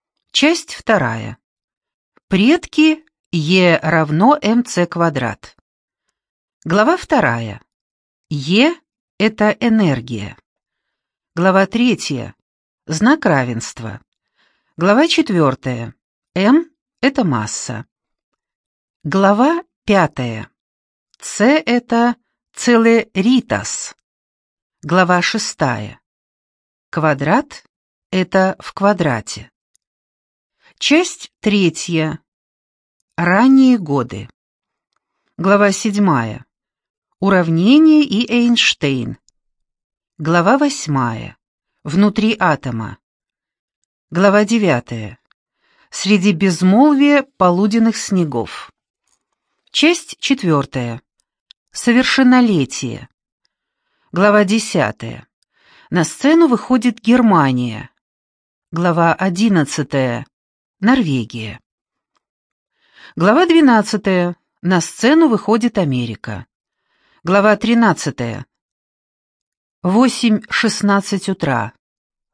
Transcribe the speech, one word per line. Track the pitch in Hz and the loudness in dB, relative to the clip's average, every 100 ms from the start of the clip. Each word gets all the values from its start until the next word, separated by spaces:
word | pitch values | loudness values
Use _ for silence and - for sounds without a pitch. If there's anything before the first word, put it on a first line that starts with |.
| _ _ _ | _ _ _
Часть | - 294 339 - | 0 0 0 -4
вторая. | - - 214 123 113 110 120 _ _ _ _ _ _ _ _ - | -10 -2 0 0 -6 -10 -16 _ _ _ _ _ _ _ _ -4
Предки | 185 226 349 - - 311 311 _ _ _ | 0 2 0 0 2 2 2 _ _ _
Е | 165 151 190 180 165 | -4 0 2 4 2
равно | 160 165 151 151 226 294 | 0 0 0 2 2 2
М | 208 233 | 0 -2
Ц | 233 - 170 | -2 -2 -4
квадрат. | 170 170 139 120 - - _ _ _ _ _ _ _ _ _ _ _ | -2 -2 -2 -6 -8 -16 _ _ _ _ _ _ _ _ _ _ _
Глава | 165 190 226 359 | -4 0 2 0
вторая. | - 285 147 117 113 113 _ _ _ _ _ _ - | 0 0 0 -2 -6 -12 _ _ _ _ _ _ -12
Е — | 147 135 202 294 339 _ _ _ - | -8 -2 2 2 0 _ _ _ -4
это | 214 220 214 - | -4 0 -2 0
энергия. | 240 220 180 127 - 113 104 - _ _ _ _ _ _ _ _ _ | 0 2 0 -2 -6 -10 -10 -16 _ _ _ _ _ _ _ _ _
Глава | 165 185 190 190 | -2 0 2 0
третья. | 233 247 190 - 131 - - _ _ _ _ - | 0 0 -2 -4 -8 -10 -16 _ _ _ _ -10
Знак | 156 220 311 208 | -2 0 2 0
равенства. | 143 123 117 - - 113 104 _ _ _ _ _ _ _ - | 0 -2 -6 -10 -12 -14 -14 _ _ _ _ _ _ _ -4
Глава | 180 220 330 | 0 2 2
четвёртая. | 320 294 180 143 131 135 120 113 - _ _ _ | 0 0 0 0 -2 -6 -8 -10 -14 _ _ _
М — | 180 196 302 339 _ _ _ | -2 2 2 0 _ _ _
это | 269 269 | -4 -2
масса. | 196 120 104 - - 117 - _ _ _ _ _ _ _ _ _ _ _ | -2 -2 -6 -10 -12 -14 -16 _ _ _ _ _ _ _ _ _ _ _
Глава | 151 185 196 208 269 339 - _ - | -6 0 2 4 2 0 -6 _ 0
пятая. | 196 160 - 123 110 98 _ _ _ _ _ _ _ | 2 0 -2 -10 -10 -14 _ _ _ _ _ _ _
С — | - - 220 311 320 | -12 -2 2 2 0
это | 240 - 233 240 240 _ _ _ | -2 -2 0 0 -2 _ _ _
целеритас. | - - 233 226 226 - 190 202 254 - 104 - - - - _ _ _ _ _ _ _ _ | -6 0 2 4 2 0 -2 0 0 0 -4 -6 -12 -12 -18 _ _ _ _ _ _ _ _
Глава | 156 180 180 180 | -2 0 2 0
шестая. | 175 220 - - 139 110 104 - _ _ _ _ _ _ _ _ _ | -2 -4 -8 -4 -4 -4 -10 -16 _ _ _ _ _ _ _ _ _
Квадрат — | - 156 139 143 226 302 - _ _ _ _ _ | -4 -2 -2 0 -2 -2 -10 _ _ _ _ _
это | 190 180 190 190 - | -4 0 0 0 -2
в | - | -12
квадрате. | - 196 185 160 117 - - - _ _ _ _ _ _ _ _ _ _ _ _ _ | -2 0 0 -2 -4 -8 -16 -18 _ _ _ _ _ _ _ _ _ _ _ _ _
Часть | - 302 359 - - _ | 0 2 0 -6 -20 _
третья. | 214 202 175 160 - 160 156 151 _ _ _ _ _ _ _ _ _ - | -2 2 2 -2 -4 -4 -4 -6 _ _ _ _ _ _ _ _ _ -4
Ранние | 170 190 262 269 262 240 | 0 4 6 6 6 2
годы. | 156 143 120 98 123 _ _ _ _ _ _ _ _ _ _ - | 0 -4 -4 -8 -14 _ _ _ _ _ _ _ _ _ _ -4
Глава | 185 202 202 | 0 2 2
седьмая. | 196 220 202 196 135 113 107 - _ _ _ _ _ _ _ | 0 -2 0 2 2 -2 -8 -16 _ _ _ _ _ _ _
Уравнение | 196 190 165 165 196 294 320 302 | 0 0 2 0 4 6 6 4
и | 294 196 240 | 2 -2 -2
Эйнштейн. | 240 240 233 - - 143 127 117 113 _ _ _ _ _ _ _ _ _ - | 0 2 2 0 -2 -4 -4 -6 -12 _ _ _ _ _ _ _ _ _ -10
Глава | 160 170 175 269 | -2 0 2 2
восьмая. | 294 285 151 139 123 113 117 - _ _ _ _ | 0 -4 -4 -4 -4 -6 -12 -18 _ _ _ _
Внутри | - 160 208 208 214 - | -6 0 0 2 -2 0
атома. | 180 143 131 117 104 101 _ _ _ _ _ _ _ _ _ _ _ | -2 -2 -4 -8 -10 -14 _ _ _ _ _ _ _ _ _ _ _
Глава | 165 202 202 | 0 2 2
девятая. | 208 233 190 123 - 117 107 - _ _ _ _ _ _ _ | 2 0 0 -2 -4 -10 -12 -16 _ _ _ _ _ _ _
Среди | - 185 202 196 | -8 0 2 2
безмолвия | 160 190 165 185 208 294 277 285 285 | 0 0 0 2 4 4 4 2 2
полуденных | 277 - 180 175 208 226 226 208 | -2 -2 0 0 0 0 0 -2
снегов. | - 190 160 123 107 - - _ _ _ _ _ _ _ _ _ _ | -4 -2 -2 -4 -8 -12 -20 _ _ _ _ _ _ _ _ _ _
Часть | - 302 339 - - | 0 0 0 -6 -8
четвёртая. | - 269 175 147 131 131 120 117 - _ _ _ _ _ _ | -4 -2 0 -2 -2 -6 -8 -10 -16 _ _ _ _ _ _
Совершеннолетие. | - - 240 254 - 254 254 233 180 131 - 123 110 120 _ _ _ _ _ _ _ _ _ _ | -6 0 2 2 2 4 4 4 2 -2 -6 -10 -10 -16 _ _ _ _ _ _ _ _ _ _
Глава | 170 208 208 | 0 2 4
десятая. | 196 220 - 175 110 - 117 120 - _ _ _ _ _ - | 2 0 -2 -2 -2 -4 -14 -16 -20 _ _ _ _ _ -6
На | 180 | -4
сцену | 160 - 277 330 320 | -2 -2 2 4 4
выходит | 240 - 247 247 220 | 2 0 0 0 -2
Германия. | 220 247 233 175 139 127 123 107 - _ _ _ _ _ _ _ _ | 2 4 4 4 2 0 -4 -8 -16 _ _ _ _ _ _ _ _
Глава | 165 175 165 170 | -4 -2 2 2
одиннадцатая. | 156 190 175 226 180 139 - 139 139 127 117 - _ _ _ _ _ | 0 -2 0 2 2 0 -4 -4 -2 -2 -4 -10 _ _ _ _ _
Норвегия. | 196 262 170 131 110 117 110 - _ _ _ _ _ _ _ _ _ _ _ _ _ _ - - | 0 0 0 -4 -6 -10 -14 -14 _ _ _ _ _ _ _ _ _ _ _ _ _ _ -16 -2
Глава | 180 262 | 2 4
двенадцатая. | 349 330 285 226 208 214 202 185 175 175 _ _ | 4 4 4 4 2 -4 -2 0 -2 -4 _ _
На | 175 180 | -2 -2
сцену | - - 233 320 320 | -2 -2 2 4 4
выходит | 220 - 226 233 208 | 2 0 0 0 -2
Америка. | 160 127 117 104 - 104 - _ _ _ _ _ _ _ | -2 -2 -4 -8 -12 -12 -14 _ _ _ _ _ _ _
Глава | 165 196 208 208 | -2 2 2 2
тринадцатая. | 220 233 220 165 151 - 120 104 - _ _ _ _ _ _ _ _ _ _ _ _ _ | 0 2 2 0 -4 -6 -8 -10 -14 _ _ _ _ _ _ _ _ _ _ _ _ _
Восемь | 180 208 254 - 233 208 - | -2 2 2 0 0 -2 -2
шестнадцать | - 226 - 202 196 196 196 - | -4 -4 -2 0 0 -2 -6 -6
утра. | 190 147 120 107 - _ _ _ _ _ | -6 -4 -4 -6 -12 _ _ _ _ _